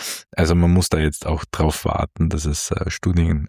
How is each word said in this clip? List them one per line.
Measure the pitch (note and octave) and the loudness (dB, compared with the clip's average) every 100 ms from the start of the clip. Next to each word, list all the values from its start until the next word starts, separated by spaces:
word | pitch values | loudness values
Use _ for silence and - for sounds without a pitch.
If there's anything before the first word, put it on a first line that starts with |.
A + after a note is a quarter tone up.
| - - - - | -12 -12 -8 0
Also | E2 F2 | 2 4
man | F2 | 4
muss | F2+ - | 4 2
da | D#2+ | 0
jetzt | D#2 - - | 0 -2 -4
auch | D#2 - | -4 -4
drauf | - D#2 - - | 0 0 0 -2
warten, | - - - E2 | -2 -4 0 0
dass | D#2+ | 0
es, | D2+ D2 - | -2 -4 -4
äh, | - F2+ | -4 -4
Studien, | - F2+ F2 E2 D2+ | -4 0 2 2 0